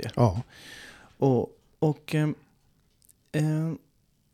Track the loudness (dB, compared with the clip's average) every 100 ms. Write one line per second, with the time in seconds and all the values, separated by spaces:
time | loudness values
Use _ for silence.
0 | -6 2 2 2 -8 -16 -20 -20 -20 -20
1 | -16 0 2 2 0 -8 _ -2 -2 -2
2 | -4 -2 -2 -4 _ _ _ _ _ _
3 | _ _ _ -2 0 0 -4 -8 _ _
4 | _ _ _